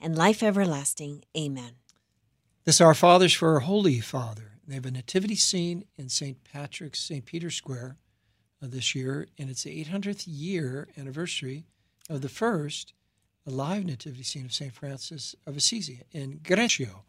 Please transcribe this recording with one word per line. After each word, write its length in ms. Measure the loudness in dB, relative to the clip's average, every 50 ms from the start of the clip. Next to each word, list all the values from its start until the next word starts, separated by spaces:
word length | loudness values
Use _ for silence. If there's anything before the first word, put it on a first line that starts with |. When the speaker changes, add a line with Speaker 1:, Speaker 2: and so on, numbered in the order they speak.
Speaker 1:
and 160 | -6 -2 2
life 260 | 4 6 6 6 4 2
everlasting. 800 | 2 2 2 2 2 0 -2 -2 -4 -4 -4 -8 -12 -12 -12 -14 _ -6
Amen. 380 | -6 -4 -4 -4 -6 -10 -14 -16 _ _ _ _ _ _ _ _ _ _ _ _ _ _ _ _ _ 2
Speaker 2:
This 160 | 4 8 10
Our 120 | 10 10 10
Father's 400 | 10 10 10 10 10 10 8 6
for 200 | 4 4 4 4
our 80 | 4
Holy 400 | 2 2 2 4 4 4 2 2
Father. 500 | -2 -4 -4 -6 -6 -6 -8 -12 -16 -18 -20 -20 _
They 80 | -12 -10
have 100 | -8 -8
a 60 | -8
nativity 440 | -8 -8 -6 -2 0 0 0 0 0
scene 500 | 2 2 2 2 0 -2 -2 -4 -6 -10 _ _
in 120 | -14 -10 -6
Saint 340 | -4 -4 -4 -6 -10 -12 _
Patrick's, 560 | _ -14 -12 -12 -12 -12 -12 -12 -10 -8 -8
Saint 260 | -8 -8 -8 -10 -10
Peter's 300 | -8 -10 -8 -6 -6 -8
Square, 420 | -8 -8 -8 -10 -10 -10 -12 -14 -18 _ _ _ _ _ _ _ _ _ _ _ -16
uh, 60 | -14 -10
this 260 | -8 -4 -4 -2 -2
year, 320 | -2 -2 -4 -4 -6 -6 -10 _
and 120 | -12 -10 -10
it's 140 | -8 -8 -10
the 160 | -8 -8 -10
eight 80 | -8
hundredth 400 | -6 -6 -4 -4 -4 -6 -6 -8
year 640 | -10 -10 -8 -6 -4 -2 -2 -2 -4 -6 -8 -10 -12 -14
anniversary 640 | -14 -12 -10 -8 -6 -6 -6 -6 -6 -6 -8 -10 -12 -14 _ _ _ _ _ _ _ -12 -8
of 120 | -8 -6
the 60 | -6
first 640 | -6 -4 0 0 0 0 0 -2 -4 -8 -10 -12 -14 -20 _ _ _ _ _ _ _ _ _ -12
live 400 | -8 -4 -4 -2 -2 -2 -2 -4
nativity 380 | -4 -6 -8 -10 -14 -14 -10 -10
scene 220 | -10 -8 -10 -10
of 80 | -8 -8
Saint 200 | -8 -8 -8 -14
Francis 640 | -12 -12 -10 -10 -10 -12 -12 -12 -12 -12 -12 -14 -14 -14
of 100 | -10 -4
Assisi 460 | 0 0 0 0 -2 -6 -8 -10 -14 -18 _
in 280 | -10 -10 -8 -8 -10 -6 -2
Greccio 600 | 2 2 4 4 2 0 0 -2 -6 -8 -14 -20